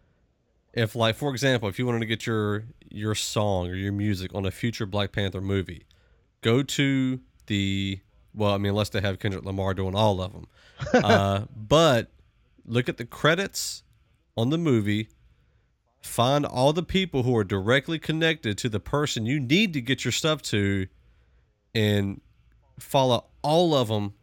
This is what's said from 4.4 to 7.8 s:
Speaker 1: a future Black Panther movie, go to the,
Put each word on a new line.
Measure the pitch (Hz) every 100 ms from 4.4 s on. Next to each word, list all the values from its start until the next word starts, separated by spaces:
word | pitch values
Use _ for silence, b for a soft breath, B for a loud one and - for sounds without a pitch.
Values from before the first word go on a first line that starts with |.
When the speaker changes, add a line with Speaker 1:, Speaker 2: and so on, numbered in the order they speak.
| 95
Speaker 1:
a |
future | - 120 110 101
Black | 101 101
Panther | - 98 92
movie, | 95 98 87 80 - _ _ _ _ _
go | 113 120
to | 135 - 139 135 131 127 - _ -
the, | 104 98 98